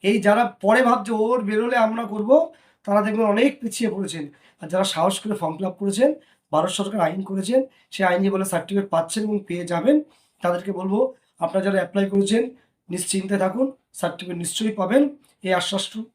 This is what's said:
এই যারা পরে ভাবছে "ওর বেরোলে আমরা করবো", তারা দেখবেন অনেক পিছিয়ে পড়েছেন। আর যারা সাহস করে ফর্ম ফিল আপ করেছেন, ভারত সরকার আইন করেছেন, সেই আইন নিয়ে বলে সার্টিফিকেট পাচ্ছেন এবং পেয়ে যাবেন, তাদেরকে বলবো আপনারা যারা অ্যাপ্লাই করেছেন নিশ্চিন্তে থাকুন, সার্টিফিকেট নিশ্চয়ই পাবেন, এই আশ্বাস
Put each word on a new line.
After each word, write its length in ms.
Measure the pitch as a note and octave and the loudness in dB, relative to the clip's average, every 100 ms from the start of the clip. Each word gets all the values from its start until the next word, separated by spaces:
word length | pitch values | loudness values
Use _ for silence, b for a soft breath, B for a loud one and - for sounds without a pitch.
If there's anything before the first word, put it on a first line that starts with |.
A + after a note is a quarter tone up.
এই 180 | F#3+ A3 | 2 2
যারা 240 | G3 G#3+ | 4 4
পরে 380 | A#3+ - G3 A3 | 2 0 2 4
ভাবছে 300 | B3 A#3 G3+ | 6 2 0
"ওর 320 | A3 A3 B3 | -2 0 0
বেরোলে 320 | G3+ G#3+ A#3 B3 | 0 -2 0 2
আমরা 280 | A3 A3+ | 0 0
করবো", 480 | A3+ G#3 G#3+ C#4+ E4 b b b | -6 -6 4 4 4 b b b
তারা 180 | - G3+ | 0 0
দেখবেন 240 | G#3 G#3+ A3 | 2 0 2
অনেক 340 | G#3 C4 C4+ | 4 2 0
পিছিয়ে 300 | A#3 - A3+ | -8 -2 -2
পড়েছেন। 380 | F#3 F#3+ D#3+ C#3+ b b b | -2 -6 -6 -10 b b b
আর 80 | D#3+ | -6
যারা 160 | F3+ | -2
সাহস 360 | F#3+ D#3+ F3 F#3+ | 0 2 0 0
করে 140 | G#3+ | -4
ফর্ম 220 | G3+ E3 D#3+ | -4 -4 -4
ফিল 100 | F#3+ | -6
আপ 60 | |
করেছেন, 420 | F#3 G3+ G3 C#4 D#4 b b _ | -4 -4 2 2 2 b b _
ভারত 180 | D3+ F3 | 0 0
সরকার 300 | F3+ G3+ G#3+ | -2 -4 0
আইন 220 | F3 F#3+ | 0 -2
করেছেন, 400 | F#3+ F#3+ G3 B3+ C4 b b | -6 -6 0 0 0 b b
সেই 160 | - F#3+ | 0 2
আইন 120 | F3+ | 2
নিয়ে 140 | G3 | 2
বলে 120 | G3 | 0
সার্টিফিকেট 460 | F#3+ F3+ - G3 G3 | -2 -4 -2 -2 0
পাচ্ছেন 320 | E3 E3 A3 | -2 -2 -4
এবং 160 | G#3+ G#3 G3 | -2 -4 -4
পেয়ে 200 | F3 F3 | -8 -4
যাবেন, 340 | E3+ G#3+ D4+ D4+ b b _ | -2 2 2 0 b b _
তাদেরকে 300 | F3 F3 F#3+ | -4 -2 -4
বলবো 420 | F3+ F#3+ G#3 C4 b b b | -6 -2 0 0 b b b
আপনারা 260 | E3+ F#3+ | -2 -2
যারা 120 | F#3+ F#3+ | 0 0
অ্যাপ্লাই 340 | F3 G3 G3 | 0 -2 0
করেছেন 400 | G3 G3 A3+ C4 - b b _ | 2 2 2 0 -6 b b _
নিশ্চিন্তে 480 | F3+ F3 G3 F#3+ G3 | -8 -4 -4 -2 0
থাকুন, 340 | F#3+ G3+ C4+ - _ | 0 0 -2 -2 _
সার্টিফিকেট 440 | - E3+ E3 F3+ F3 | -6 -6 -6 -10 -8
নিশ্চয়ই 360 | E3+ - A3 | -6 -4 -4
পাবেন, 360 | G#3 F#3 B3 D4 - b b | -2 2 2 2 -2 b b
এই 120 | F#3 | -2
আশ্বাস 300 | F3+ F3 G3 - A3 A3+ | 0 0 -4 -6 -10 -14